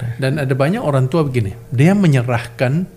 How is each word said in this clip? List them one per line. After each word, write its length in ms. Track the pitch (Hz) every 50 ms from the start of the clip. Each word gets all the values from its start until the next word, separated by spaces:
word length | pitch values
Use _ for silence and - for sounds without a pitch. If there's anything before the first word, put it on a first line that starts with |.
| 120 120 117
Dan 220 | - 131 131 143 156
ada 140 | 139 131
banyak 280 | 135 127 135 151 196 240
orang 260 | 262 151 139 135 131
tua 160 | 127 - 170
begini, 300 | 156 139 127 123 107 95 - - - -
dia 240 | - 117 139 170
menyerahkan 960 | 202 208 196 165 139 131 117 123 120 110 - - - - 135 123 139 170 190 - -